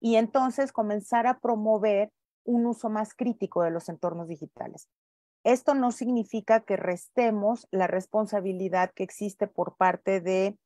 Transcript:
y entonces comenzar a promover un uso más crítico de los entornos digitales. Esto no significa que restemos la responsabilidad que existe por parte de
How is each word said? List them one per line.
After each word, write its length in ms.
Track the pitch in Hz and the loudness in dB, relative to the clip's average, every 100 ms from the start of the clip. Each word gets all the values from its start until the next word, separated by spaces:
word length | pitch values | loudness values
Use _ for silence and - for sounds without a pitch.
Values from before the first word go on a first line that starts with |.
y 160 | 226 226 | 2 2
entonces 560 | 226 269 262 247 269 | 2 0 0 -2 -4
comenzar 540 | - 214 208 - 233 240 | -2 -2 -4 -2 0 0
a 140 | 247 | 0
promover 720 | 233 226 214 214 214 202 214 _ _ _ - | 0 0 2 2 4 2 0 _ _ _ -2
un 200 | 233 233 | 0 0
uso 220 | 226 226 | -2 -4
más 260 | 214 214 | -4 -4
crítico 480 | - 240 220 190 180 | -4 -4 -2 -4 0
de 80 | 170 | 0
los 180 | 165 175 | -2 -8
entornos 400 | 160 175 170 165 | -6 -6 -6 -10
digitales. 600 | 156 156 - - - - _ _ _ _ _ | -12 -14 -12 -14 -14 -20 _ _ _ _ _
Esto 300 | - 247 - | 2 2 4
no 180 | 277 247 | 2 2
significa 680 | - 240 247 202 226 196 226 | 0 -2 -2 -2 -6 2 2
que 160 | - 190 | 2 -2
restemos 920 | 185 175 - - 233 214 208 233 - | -2 -6 -4 0 2 2 0 -2 -4
la 160 | 190 180 | -2 0
responsabilidad 1080 | 185 190 214 208 208 190 185 190 185 180 | 0 -2 -2 0 -2 -2 -4 -2 0 0
que 80 | - | -2
existe 440 | 185 - 208 - 202 | -10 -6 -8 -4 -6
por 300 | - 175 - | -2 -4 2
parte 440 | 185 180 - 196 | 2 2 0 0
de 360 | 170 185 190 208 | 0 0 0 -2